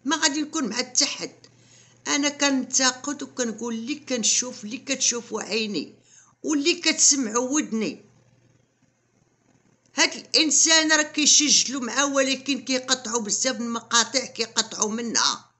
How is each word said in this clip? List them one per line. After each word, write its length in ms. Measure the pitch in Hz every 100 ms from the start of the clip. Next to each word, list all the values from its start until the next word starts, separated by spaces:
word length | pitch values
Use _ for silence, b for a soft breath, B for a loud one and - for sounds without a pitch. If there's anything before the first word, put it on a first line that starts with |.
| 262
ما 100 | 311
غادي 260 | 320 294
نكون 280 | 302 320 254
مع 60 | 240
حتى 300 | 247 - 269
حد. 300 | - 170 - - b b b b b -
انا 220 | 285 285
كنتقد 960 | 285 285 269 226 - 262 254 - 277
وكنقول 500 | 262 - 233 214 233
اللي 220 | 226 233 294
كنشوف، 680 | - 247 208 - 202 208
اللي 140 | 208 269
كتشوفوا 640 | - 262 - 240 220 214
عيني 520 | - 220 220 185 - - b b b b
واللي 300 | - 302 294
كتسمعوا 760 | 339 320 311 - 285 226 226 254
ودني. 540 | 302 226 220 185 113 - _ _ _ _ _ _ _ _ _ _ _ _ _ _ _ _ _ _ -
هاد 180 | 349
الانسان 800 | 247 - - 311 - 320 320 311
راه 100 | 311
كيسجلوا 800 | 302 302 294 - 294 - - 269
معاه، 240 | 240 240 285
ولكن 560 | 269 269 269 269 254
كيقطعوا 600 | - 254 254 254 214 233
بزاف 340 | 208 - 262 226
المقاطع، 720 | 233 233 - 233 233 269 240
كيقطعوا 680 | - 226 - 202 170 208
منها 560 | 220 233 123 135 107 -